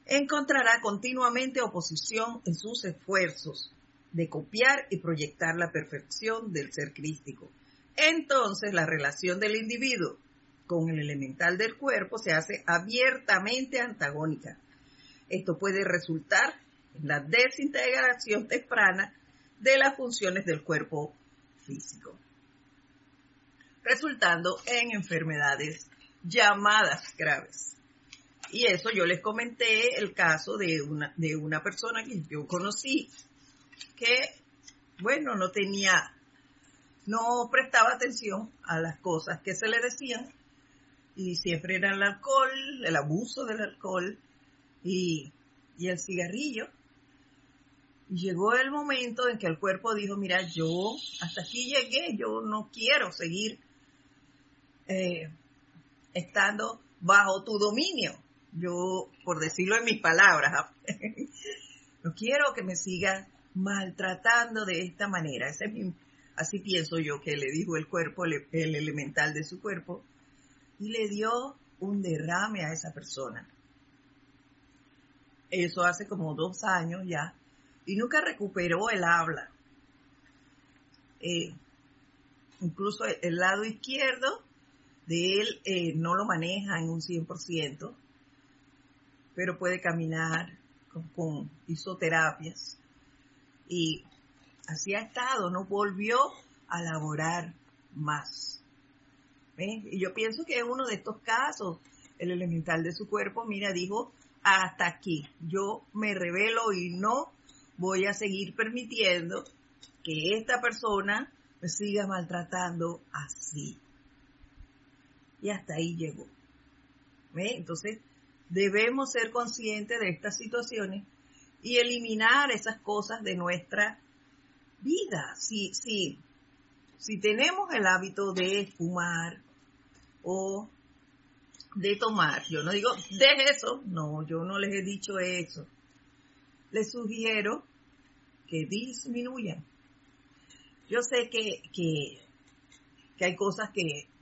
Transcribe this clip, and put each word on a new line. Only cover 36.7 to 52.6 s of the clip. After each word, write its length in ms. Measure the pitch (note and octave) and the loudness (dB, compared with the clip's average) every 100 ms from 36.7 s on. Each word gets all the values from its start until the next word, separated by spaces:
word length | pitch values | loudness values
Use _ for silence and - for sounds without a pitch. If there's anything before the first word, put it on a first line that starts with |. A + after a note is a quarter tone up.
| - _ _ G3+ | -20 _ _ -4
no 440 | A3+ A#3 A#3+ A#3+ | -2 2 2 2
prestaba 420 | C4 C4 A#3+ A#3 | 2 4 6 6
atención 580 | B3 B3 - G#3+ G3 A3 - | 4 -2 -2 -4 -4 -6 -10
a 160 | - E3 | -4 -2
las 200 | E3 D#3 | -2 -4
cosas 420 | F3+ D#3+ - D#3+ | -2 -2 -2 -6
que 120 | G3 | -6
se 140 | - A3 | -2 0
le 120 | A#3 | 2
decían, 520 | A#3+ - C4+ A3 - - _ _ _ _ _ _ _ - | 0 -4 -6 -6 -8 -16 _ _ _ _ _ _ _ -8
y 200 | F#3 E3+ | -6 -4
siempre 400 | F3+ E3 F3+ F#3 | -2 -2 -2 0
era 180 | G3 | 0
el 80 | G3 | 2
alcohol, 840 | G3+ G3+ - C4+ C4 C4+ C4+ C4+ F3 | 0 0 2 4 4 2 -8 -4 0
el 100 | D#3 | 2
abuso 480 | D3 E3+ A#3 C4+ | 2 0 -2 -4
del 160 | A#3 G#3+ | -4 -4
alcohol, 580 | G#3 - F#3+ F#3 F#3 - _ _ _ _ _ _ | -6 -6 -4 -2 -2 -6 _ _ _ _ _ _
y, 500 | F3 F#3 F3 D#3+ C3+ - _ _ _ D#3+ | -4 0 0 -2 -6 -18 _ _ _ -6
y 100 | F3+ | -4
el 100 | F3+ | -4
cigarrillo. 680 | - F3+ F3 A3 D4+ A3+ C#4 - _ _ _ _ _ _ _ _ _ _ _ _ - | -4 -4 -4 -4 -4 -6 -8 -14 _ _ _ _ _ _ _ _ _ _ _ _ -8
Y 180 | F3+ F#3+ | -4 -2
llegó 260 | E3+ G#3 | 2 4
el 180 | B3 C4+ | 4 4
momento 560 | D4 C#4+ C4 B3 A#3+ B3 | 0 -2 -2 -2 0 0
en 100 | A3+ | 2
que 100 | F3+ | -2
el 120 | D#3+ | 0
cuerpo 340 | G3 F#3+ A#3 | 0 0 0
dijo, 220 | G#3 G3+ G3+ | -2 -2 -2
"Mira, 320 | F#3+ F#3 F3 | 0 0 0
yo 480 | D#3+ D#3+ F3 G#3 D4 - - | -2 0 0 0 -4 -8 -8
hasta 220 | E3+ G3 | -6 -6
aquí 320 | E3+ B3 B3 | -6 -6 0
llegué, 420 | C#4 A#3+ C4 E4+ G#3+ | 0 2 0 0 -2
yo 260 | A3+ A3 | -2 -2
no 280 | A3 G#3+ | -2 -4